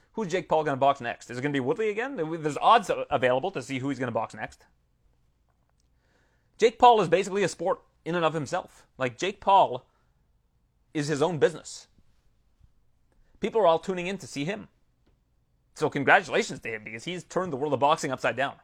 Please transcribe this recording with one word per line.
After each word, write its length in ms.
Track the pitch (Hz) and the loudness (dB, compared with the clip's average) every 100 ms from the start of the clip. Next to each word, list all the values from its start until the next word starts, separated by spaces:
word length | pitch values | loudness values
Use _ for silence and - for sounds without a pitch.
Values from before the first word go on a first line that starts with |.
| _ | _
Who's 160 | - 170 | -8 -4
Jake 180 | 180 160 | -4 0
Paul 160 | 160 | 0
gonna 140 | 151 131 | 0 2
box 240 | 139 139 | 2 2
next? 280 | 120 85 - | -4 -8 -10
Is 80 | 123 | -6
it 40 | |
gonna 120 | 143 | -2
be 60 | 139 | 0
Woodley 280 | 127 214 220 | 0 -2 -2
again? 260 | 208 262 254 | -4 -6 -6
There's 420 | 156 165 151 139 | -6 -4 -4 2
odds 280 | 175 226 175 | 4 6 4
a-, 160 | 131 131 | -4 -2
available 420 | 135 123 127 180 | 0 2 0 -2
to 100 | 151 | -8
see 180 | 123 135 | -8 -6
who 100 | 135 | -6
he's 100 | 127 | -4
gonna 120 | 123 | -4
box 220 | 113 113 | -4 -6
next. 320 | 110 117 - _ _ _ _ _ _ _ _ _ _ _ _ _ _ _ _ _ _ _ - | -10 -14 -16 _ _ _ _ _ _ _ _ _ _ _ _ _ _ _ _ _ _ _ 0
Jake 220 | 240 247 | 0 6
Paul 200 | 247 220 | 6 8
is 60 | 160 | 4
basically 360 | 175 202 196 | 2 0 -2
a 40 | 175 | -2
sport 340 | - 175 - _ _ | -2 -4 -4 _ _
in 120 | 160 175 | -6 0
and 100 | 160 | 0
of 80 | |
himself. 520 | 160 127 180 - - _ - | -2 -4 -6 -8 -16 _ -6
Like, 200 | 127 113 | -6 -4
Jake 220 | 180 196 | -6 -2
Paul 460 | 202 196 117 123 - _ _ _ _ _ _ _ _ _ _ | 4 4 4 -2 -12 _ _ _ _ _ _ _ _ _ _
is 140 | 156 147 | -4 -2
his 140 | 143 | 0
own 160 | 165 156 | 0 2
business. 500 | 180 - - - - _ _ _ _ _ _ _ _ _ _ _ _ _ _ _ | 0 0 -16 -18 -20 _ _ _ _ _ _ _ _ _ _ _ _ _ _ _
People 220 | - 226 | -2 4
are 60 | 175 | 4
all 120 | 160 | 4
tuning 280 | - 180 175 | 0 -6 -6
in 100 | 190 | -8
to 100 | - | -8
see 160 | 139 | -6
him. 240 | 147 - 80 _ _ _ _ _ _ _ _ _ _ - | -6 -6 -12 _ _ _ _ _ _ _ _ _ _ -4
So 140 | 147 | -2
congratulations 680 | 147 135 185 156 135 - 147 | 0 6 6 4 -2 -2 -8
to 100 | 117 | -10
him, 140 | 110 | -12
because 220 | 107 113 165 | -12 -12 -10
he's 180 | 175 | -10
turned 280 | - 180 185 | -6 -4 -4
the 60 | 127 | -4
world 160 | 151 | -2
of 60 | 127 | 2
boxing 320 | 143 160 147 | 2 2 -2
upside 260 | 127 127 113 | -4 -2 -2
down. 180 | 135 - | -6 -8